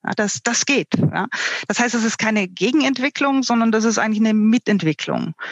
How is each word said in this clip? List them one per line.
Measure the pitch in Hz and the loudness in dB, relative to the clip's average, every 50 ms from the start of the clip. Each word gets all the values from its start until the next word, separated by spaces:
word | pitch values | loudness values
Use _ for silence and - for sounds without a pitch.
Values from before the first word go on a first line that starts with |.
| - | -8
Ja, | - - | -6 -2
das, | - 214 202 - - - | -2 -2 -2 -4 -4 -4
das | 240 240 - - | -2 -2 -2 0
geht. | - 277 247 156 - - | 0 0 0 -2 -2 -2
Ja. | - - - - - 190 - - - - - - - - | 0 0 0 0 -2 -4 -4 -4 -6 -4 -4 -4 -4 -4
Das | - 202 - | -4 -2 0
heißt, | 240 226 226 | 0 0 0
es | 240 220 | 0 0
ist | 226 - | 0 -2
keine | - 220 214 220 208 196 185 | -2 -2 0 0 0 -2 -4
Gegenentwicklung, | 180 - 170 240 254 311 262 269 269 254 247 285 - - 285 277 269 269 254 | -4 -2 0 2 2 2 2 2 0 0 -2 -4 -2 -2 0 0 2 0 0
sondern | - 240 233 226 226 | 2 2 2 2 2
das | 214 220 214 | 2 2 2
ist | 233 214 | 2 2
eigentlich | - - 220 214 208 | 0 0 0 2 2
eine | 220 220 214 | 2 2 4
Mitentwicklung. | 214 208 220 226 247 - - 214 190 175 160 151 - - - 98 60 - - 160 - - - | 4 4 4 4 2 2 0 0 2 2 0 -2 -2 -4 -4 -4 -2 -4 -6 -8 -10 -12 -12